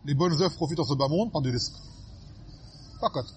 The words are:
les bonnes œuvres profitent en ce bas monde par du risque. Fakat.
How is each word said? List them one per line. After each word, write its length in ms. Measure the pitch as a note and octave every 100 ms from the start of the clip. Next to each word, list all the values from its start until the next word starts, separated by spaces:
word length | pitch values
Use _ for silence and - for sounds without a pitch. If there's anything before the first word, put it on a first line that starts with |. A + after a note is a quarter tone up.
les 100 | C#3+
bonnes 260 | C#3+ F3+ D3+
œuvres 120 | F#3
profitent 260 | - C#3+ E3
en 40 |
ce 100 | B2+
bas 140 | C3+ C#3
monde 240 | D#3+ A3
par 80 | D#3
du 100 | C3
risque. 240 | A#2+ - - - - - - - - - - - - - -
Fakat. 240 | A3+ C#3+ A#2+